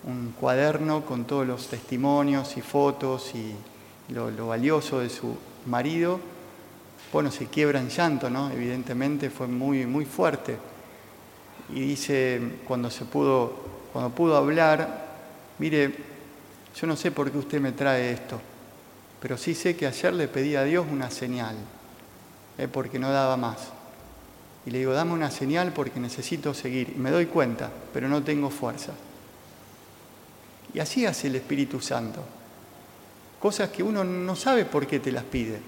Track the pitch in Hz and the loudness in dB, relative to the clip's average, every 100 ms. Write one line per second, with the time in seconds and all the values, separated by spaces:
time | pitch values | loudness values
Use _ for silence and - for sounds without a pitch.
0 | - 123 120 117 131 127 147 156 156 151 | -6 -6 -6 -2 2 4 4 4 2 0
1 | 147 127 117 139 131 123 123 123 - 127 | 0 -4 -2 0 0 -2 -6 -10 -4 0
2 | 139 143 143 139 127 - - 143 143 139 | 4 4 4 2 0 -8 -2 4 4 4
3 | 135 131 - 120 107 104 - - - - | -2 -2 -4 -8 -8 -10 -14 -18 -20 -20
4 | - 123 117 110 117 113 131 156 139 135 | -10 -6 -4 -4 -2 0 4 4 2 -2
5 | 123 - 120 120 - - 131 120 135 165 | -2 -4 -6 -6 -10 -14 -2 0 2 2
6 | 170 185 - - - - - - - - | 2 0 -4 -16 -18 -18 -20 -20 -20 -20
7 | - 151 147 - 127 - 151 139 123 - | -2 0 2 -2 -4 4 4 4 0 2
8 | 170 139 127 123 139 127 120 127 123 123 | 2 2 0 -2 -2 -2 -2 -4 -4 -2
9 | 135 147 139 - 127 123 135 139 123 135 | 0 0 -2 -4 -4 -2 2 2 2 0
10 | 147 - 233 147 - 110 - - - - | -2 2 2 2 -4 -8 -10 -18 -20 -20
11 | - - - - - - - - 135 143 | -20 -20 -20 -20 -20 -20 -10 -4 -2 -2
12 | - 139 131 123 120 - - 127 120 - | 0 2 4 2 -2 -6 -4 -2 -2 -4
13 | 117 147 139 131 117 - - - - - | -4 2 6 6 4 -2 -12 -14 -10 -4
14 | 123 123 170 151 143 160 160 156 160 - | -4 2 6 6 6 6 8 6 4 -4
15 | - - - - - - 156 151 139 139 | -10 -14 -16 -18 -20 -4 0 4 4 2
16 | 147 - - - - - - - 165 151 | -12 -16 -18 -20 -20 -20 -18 -6 -2 0
17 | 180 147 143 143 139 151 135 123 139 131 | -2 0 -2 -2 -2 0 0 0 2 4
18 | 123 117 - 117 - - - - - - | 2 -2 -6 -10 -10 -20 -20 -20 -20 -20
19 | - - - 123 - 165 180 175 147 120 | -20 -12 -6 -4 -2 0 0 2 0 2
20 | 180 180 143 143 139 147 135 170 160 143 | 2 2 0 0 2 2 4 4 2 -2
21 | 127 120 127 123 113 110 101 - - - | -4 -6 -4 -4 -4 -6 -12 -16 -20 -20
22 | - - - - - - 135 135 120 131 | -20 -20 -20 -20 -20 -6 -4 -4 -4 -2
23 | 131 139 135 127 120 107 - - - - | 0 2 4 2 0 -4 -10 -16 -20 -20
24 | - - - - - - - 123 131 131 | -20 -20 -20 -20 -20 -16 -6 -2 0 2
25 | 165 170 151 - 135 160 180 156 131 123 | 2 0 -2 -2 0 2 0 0 -4 -2
26 | 123 - 127 165 147 135 127 127 123 - | -6 -6 -6 -4 -4 -4 -2 -2 -2 -2
27 | 131 165 170 170 131 113 - - - 135 | 2 2 2 2 2 0 -6 -10 -8 -4
28 | 131 147 147 147 143 143 123 107 - - | 0 0 2 0 0 -2 -6 -6 -10 -12
29 | - - - - - - - - - - | -16 -20 -20 -20 -20 -20 -20 -20 -20 -20
30 | - - - - - - - - 151 - | -20 -20 -20 -20 -20 -20 -10 -6 -2 0
31 | 233 151 143 131 131 143 139 139 - 127 | 0 0 -2 -2 -2 0 0 -2 -2 -4
32 | 117 - - - - - - - - - | -4 -8 -12 -14 -20 -20 -20 -20 -20 -20
33 | - - - - 202 208 202 - 185 214 | -20 -20 -20 0 0 2 -2 0 0 2
34 | 185 180 180 185 269 254 180 151 143 143 | 0 0 -2 0 4 4 4 0 2 0
35 | 139 127 117 131 113 107 | 0 -2 -2 -2 -2 -4